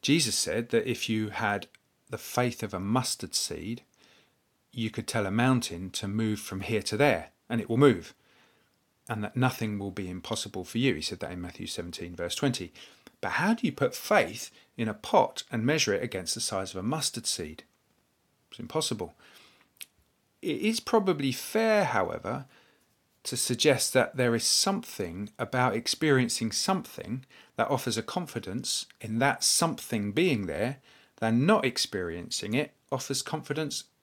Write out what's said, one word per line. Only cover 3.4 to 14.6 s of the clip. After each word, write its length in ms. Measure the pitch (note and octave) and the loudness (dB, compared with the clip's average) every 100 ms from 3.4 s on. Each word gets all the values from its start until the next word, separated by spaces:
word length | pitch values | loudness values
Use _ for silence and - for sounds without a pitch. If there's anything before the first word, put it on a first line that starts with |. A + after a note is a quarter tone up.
| - D2+ F2 A#2+ _ _ - _ _ _ _ _ _ | -4 -6 -8 -10 _ _ -20 _ _ _ _ _ _
you 180 | A#2+ A2+ | -6 -6
could 180 | A2+ G#2+ | -4 -4
tell 180 | A#2 G2+ | -2 0
a 60 | |
mountain 580 | G#2 B2 B2+ - F2 F#2 | 2 4 4 0 -8 -8
to 160 | - G2 | -6 -2
move 320 | G#2 A2 G#2 | 0 0 0
from 220 | - F#2+ | -4 -6
here 220 | G2 A2 | -2 -2
to 140 | - A2 | -2 2
there, 340 | C#3+ F#2 - _ _ | 4 4 -2 _ _
and 100 | A#2 | -4
it 100 | G#2 | 0
will 80 | A#2 | 6
move, 360 | C#3+ F#2 - - _ _ _ _ _ _ _ _ - | 8 6 -2 -20 _ _ _ _ _ _ _ _ -8
and 140 | A2 | -4
that 120 | G#2 B2+ | -4 0
nothing 440 | B2+ - A2+ G#2 | 0 0 -4 -4
will 120 | G2+ | -6
be 180 | F2+ F#2 | -6 -8
impossible 540 | F2+ - A2 - F#2+ | -8 -6 -6 -6 -8
for 140 | F2+ A#2 | -6 0
you. 160 | C3 | 0
He 80 | E2+ | 0
said 180 | - F2+ | -4 -6
that 100 | - | -8
in 100 | F2+ | -8
Matthew 260 | F2 - F2 | -10 -10 -10
seventeen, 480 | - F2 - F2 E2+ | -8 -8 -10 -10 -6
verse 200 | F2 - | -6 0
twenty. 380 | C#3+ B2 F2 - - - - _ | 0 0 -6 -12 -20 -20 -20 _
But 120 | G2 | -4
how 220 | - F3+ A3+ | 0 2 2
do 100 | F#3+ | 0
you 60 | |
put 240 | C3+ C3 - | 2 0 0
faith 560 | - G#3 - G#2+ - - | 2 4 4 -4 -12 -16